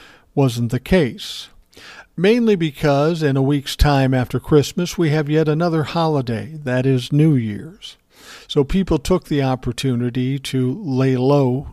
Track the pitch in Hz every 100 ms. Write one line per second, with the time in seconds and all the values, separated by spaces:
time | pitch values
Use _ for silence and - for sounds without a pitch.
0 | - - _ 139 135 120 117 127 - 185
1 | 123 - - - - - _ - - -
2 | - - 190 240 226 196 160 - 151 139
3 | 151 170 147 135 135 143 139 - 147 139
4 | 131 131 120 147 - 151 - - 175 -
5 | 160 156 147 156 156 151 175 160 147 175
6 | 160 147 123 110 110 156 139 127 135 131
7 | 120 143 160 135 110 98 160 208 - -
8 | _ _ - - - 151 135 190 180 160
9 | - 180 - 147 135 127 127 - 135 120
10 | 123 123 127 139 135 131 127 196 175 127
11 | 131 127 131 143 127 127 -